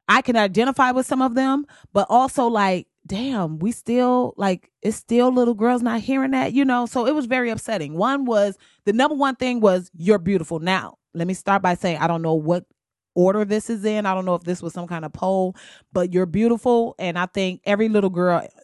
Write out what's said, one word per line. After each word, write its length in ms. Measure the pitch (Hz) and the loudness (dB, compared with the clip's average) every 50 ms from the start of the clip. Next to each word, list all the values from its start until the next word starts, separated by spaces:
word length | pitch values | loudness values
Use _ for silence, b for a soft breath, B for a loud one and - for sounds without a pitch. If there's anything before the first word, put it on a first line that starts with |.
| _ - | _ 4
I 140 | 208 262 | 4 4
can 140 | 254 254 233 | 4 2 2
identify 540 | 226 208 196 180 - 170 - 262 - 262 254 | 2 2 2 2 0 0 2 2 2 2 2
with 140 | 254 254 254 | 2 0 -2
some 160 | - 277 262 | 0 0 0
of 120 | 262 262 233 | 0 0 0
them, 320 | 254 269 269 269 285 285 - b b b b | 0 0 0 0 -2 -2 -6 b b b b
but 140 | - 196 196 - | -2 0 0 4
also, 380 | 220 247 262 269 - 285 240 | 4 2 2 2 0 0 0
like, 400 | 233 233 208 202 190 185 175 - _ _ _ - | 0 2 2 2 0 0 -2 -4 _ _ _ -12
damn, 520 | 156 190 202 247 277 254 208 175 156 156 151 | -8 -8 -6 -4 -4 -2 -2 -4 -4 -4 -4
we 140 | 170 226 | -4 -4
still, 640 | 233 - - - 233 247 247 247 247 247 247 - - | -6 -6 -4 -2 0 0 2 2 2 0 0 -2 -4
like, 340 | - 202 196 185 175 _ _ _ _ | -2 -2 -2 -2 -4 _ _ _ _
it's 140 | - 220 214 | -4 -4 -4
still 360 | - - - 226 240 247 254 | -4 -4 0 2 2 4 4
little 220 | 254 254 240 233 233 | 4 2 2 2 2
girls 280 | 202 220 247 247 240 | 2 2 0 0 0
not 180 | 240 233 226 226 | 0 -2 -2 -4
hearing 320 | 220 - 269 269 269 269 | -2 -2 -2 0 0 0
that, 200 | 269 262 247 - | 0 0 0 0
you 120 | 226 277 269 | 2 2 2
know? 220 | 262 247 247 240 | 2 2 0 -2
So 200 | 226 - 254 226 | -2 -2 -2 0
it 80 | 247 302 | 0 0
was 120 | 302 254 | 0 -2
very 240 | 220 254 254 247 233 | -2 -2 -2 0 -2
upsetting. 440 | 220 220 - - 220 185 151 143 151 | -4 -6 -6 -6 -4 -4 -4 -4 -4
One 300 | 170 208 254 269 277 269 | -2 0 0 0 -2 -2
was, 320 | 247 226 208 202 202 190 _ b b b b b | 0 2 2 2 0 -2 _ b b b b b
the 80 | 262 | 0
number 220 | 226 233 269 302 311 | 2 2 2 2 2
one 200 | 269 277 269 254 | 0 0 0 0
thing 240 | - 254 254 247 240 | -2 -2 -2 0 2
was, 300 | 214 196 180 180 180 - - | 4 4 4 2 -2 -6 -12
"You're 220 | 160 165 196 214 196 | -2 2 2 2 2
beautiful." 420 | 165 196 202 175 156 - 170 160 | 2 0 0 -2 -2 -4 -6 -4
Now, 380 | 160 180 190 175 110 - - _ _ _ - | -2 -2 -2 -2 -4 -8 -16 _ _ _ -8
let 120 | 165 170 | -6 -4
me 80 | 180 185 | -4 -4
start 280 | - - 196 196 202 | -4 -2 0 0 2
by 120 | 196 180 180 | 2 0 0
saying, 240 | - - 180 165 - | 0 -2 -4 -2 0
I 80 | - | 0
don't 160 | 170 170 165 | 0 0 0
know 120 | 165 160 160 | 0 0 0
what 300 | 160 151 156 175 180 - _ _ _ _ _ _ _ _ _ - | 0 0 0 -2 -2 -4 _ _ _ _ _ _ _ _ _ 0
order 300 | 175 180 190 196 214 214 | 2 2 4 4 2 0
this 240 | 196 208 214 - - | -2 -2 -4 -4 -4
is 140 | 233 208 196 | -6 -4 -2
in. 220 | 214 214 214 208 | -2 -2 -2 -2
I 80 | 190 185 | -2 -2
don't 100 | 190 185 | -2 -2
know 100 | 185 180 | -2 -2
if 100 | 170 175 | -2 -2
this 180 | 170 180 - | -6 -6 -6
was 100 | 165 165 | -8 -10
some 140 | - 180 175 | -10 -10 -10
kind 180 | 175 175 165 160 | -8 -8 -8 -10
of 80 | 151 | -10
poll, 440 | - - 185 190 190 190 185 185 185 B B B B B B B | -8 -4 -2 0 0 0 -2 -2 -6 B B B B B B B
but 200 | - 185 180 185 | -2 -2 -2 0
you're 140 | 175 180 185 | 0 0 0
beautiful. 680 | 175 151 202 226 233 233 214 - 254 240 233 233 - - - | 0 0 2 2 2 2 2 0 2 2 2 0 -2 -4 -6
And 200 | 185 175 165 175 | -6 -4 -4 -4
I 80 | 180 | -4
think 340 | 185 - 202 190 185 185 - - | -4 -2 -2 -2 -2 -4 -4 -2
every 240 | 202 202 202 226 220 | -2 0 2 2 2
little 220 | 214 208 202 190 | 2 2 2 0
girl, 360 | 180 175 180 180 175 165 - - _ - | 0 0 0 2 0 0 -2 -6 _ -14